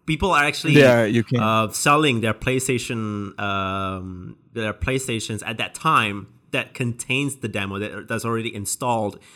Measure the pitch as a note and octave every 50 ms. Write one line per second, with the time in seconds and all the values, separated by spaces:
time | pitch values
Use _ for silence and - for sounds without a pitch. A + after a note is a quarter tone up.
0 | - - D#3 D3+ F#3+ F#3+ E3+ D3 D3 D3 C#3+ - - E3 D3 D3 C3+ B2+ A#2+ A#2
1 | A2+ G#2 A#2 A#2 A2 - B2+ A#2+ A2 A2 A2 A2 A2 G#2 - - - D3+ D3 D3+
2 | D#3 C#3+ B2+ A2+ G#2+ A2 G#2+ - - C3 C3 C3 - - B2+ A#2 - - B2+ A2+
3 | A2 G#2+ G#2 G2+ G2+ G2 - - G#2 G2+ G2 G2 F#2+ F#2+ F#2+ G2 F#2+ F#2+ F#2+ F#2
4 | F#2 F#2 F#2 F2+ F#2 A2 A2 _ _ _ - A2+ A2 G#2+ G#2 - - C3 C3 C3+
5 | - - A#2 A2 - - A2 G#2 - - A#2 - G#2+ F#2 - - - D#3+ D#3 C3
6 | A2+ G#2 G2+ G2+ G2+ - - _ _ - - C3 A2+ - - - C3 A#2+ A#2 A#2+
7 | - - B2+ C3+ C#3+ C#3+ C#3 - - G#2+ F#2+ G#2 G2 G2 G2 G2 G#2 - D#2 G#2
8 | F#2 - A#2 A2 - A#2 A2+ A2+ A2 A#2 A#2 G#2 G2+ - - - C3+ B2 A#2 A2+
9 | G#2+ G2+ - - - - -